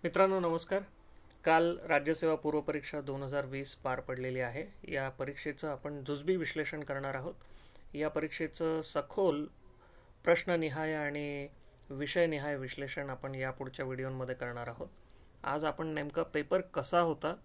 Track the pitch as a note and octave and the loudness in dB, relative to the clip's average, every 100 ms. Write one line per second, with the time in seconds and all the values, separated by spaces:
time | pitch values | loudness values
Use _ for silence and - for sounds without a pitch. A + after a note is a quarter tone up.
0 | E3+ E3+ F#3+ F#3+ F3 E3 - G3 G3 - | 0 4 6 6 2 0 0 -2 -4 -18
1 | - - - - - D#3+ E3+ F3 - D3 | -20 -20 -20 -2 6 6 6 2 2 2
2 | C#3+ D#3 D#3+ D#3 D3+ D3+ D3 D3+ - D3+ | 4 2 4 2 2 0 0 -4 -4 -6
3 | C#3 C3+ C3+ C#3+ C3+ C#3 C#3 - C3+ B2 | -4 -4 -2 -2 -2 -4 -4 -4 -2 -2
4 | B2+ B2+ B2+ B2+ B2 C3 G3+ - - C#3+ | -4 -4 -2 -2 -2 -2 -8 -12 -6 -4
5 | C3+ B2+ C3 C#3 D3+ D3 D#3 C3+ D3 D3 | -4 -4 -6 -4 -6 -4 -4 -4 -6 -6
6 | C3 C#3+ D3+ F#3 D#3 D#3 D3 D3+ D3 C#3 | -4 -2 2 2 2 -2 -4 -4 -4 -4
7 | C#3 C3+ D3+ - - - - - - C#3+ | -2 -4 -6 -10 -16 -20 -20 -20 -12 -2
8 | D3+ D3+ D3+ - D#3+ - E3 D#3+ D#3 D3 | 0 0 -2 -4 -4 0 0 0 0 -4
9 | C#3+ - F#3+ D3 D3+ - - - - - | -2 4 4 4 -2 -10 -20 -20 -20 -20
10 | - - - E3+ - E3+ D#3+ C#3+ D#3 D#3 | -20 -4 4 4 4 2 2 0 -2 0
11 | D3 D3 D3 C#3+ C#3+ - - - - C3+ | -2 -2 -4 -4 -8 -12 -20 -20 -12 -4
12 | C#3+ F3+ E3+ D3+ D3 C#3+ C3 - C#3 D3 | 0 4 4 4 0 -2 -4 -6 -6 -4
13 | C#3 B2+ C3+ C3+ C3 C3 C3 - C3 B2+ | -4 -6 -6 -4 -4 -4 -8 -4 -4 -2
14 | C3 C3 B2+ B2+ B2 A#2+ A#2+ A#2 - - | -4 -4 -4 -4 -4 -6 -8 -8 -10 -12
15 | - - - - - D3 D#3 - D#3+ D3+ | -20 -20 -20 -6 -2 0 0 0 -2 -2
16 | D3 E3 E3 D3+ C#3+ F#3 F#3 E3 C3+ F3 | -2 -2 0 -2 2 2 2 -2 4 4
17 | E3+ D3 D3+ F3+ | 4 2 -2 -4